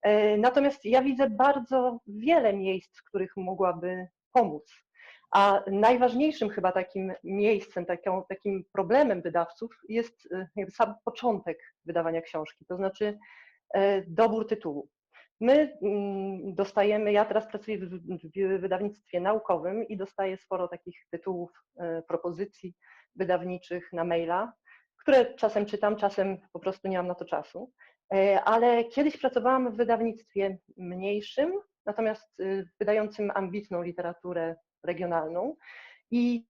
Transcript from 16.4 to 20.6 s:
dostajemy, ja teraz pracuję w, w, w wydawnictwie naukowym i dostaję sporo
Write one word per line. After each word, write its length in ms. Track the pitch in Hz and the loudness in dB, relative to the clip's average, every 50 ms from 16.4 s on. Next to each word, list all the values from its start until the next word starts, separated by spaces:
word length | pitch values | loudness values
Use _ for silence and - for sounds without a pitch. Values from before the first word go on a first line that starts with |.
| - 196 185 | -8 -8 -4
dostajemy, 580 | 165 196 196 - 214 196 202 208 214 214 208 208 | -4 -4 -2 2 2 2 4 2 2 2 2 2
ja 120 | 208 214 | 2 2
teraz 220 | 214 208 214 214 | 2 0 -2 -2
pracuję 320 | - - 208 208 - 220 190 | -4 -12 -12 -8 -8 -8 -8
w, 120 | 185 175 | -8 -10
w, 400 | 180 185 170 165 185 165 - 160 - | -12 -12 -10 -10 -10 -10 -10 -12 -4
w 260 | 190 190 185 190 185 | -2 -2 0 0 -2
wydawnictwie 600 | 175 190 185 180 202 208 208 _ _ _ - 175 | -2 -2 -2 -2 -2 -4 -6 _ _ _ -6 -2
naukowym 640 | 175 190 214 220 220 - 185 165 151 175 190 220 226 | 0 0 0 0 0 0 -2 0 0 -4 -4 -4 -6
i 120 | - 220 | -6 -6
dostaję 400 | 190 190 196 _ - 196 190 190 | -8 -8 -8 _ -4 -4 -4 -4
sporo 320 | 190 _ _ 190 185 | -8 _ _ -4 -4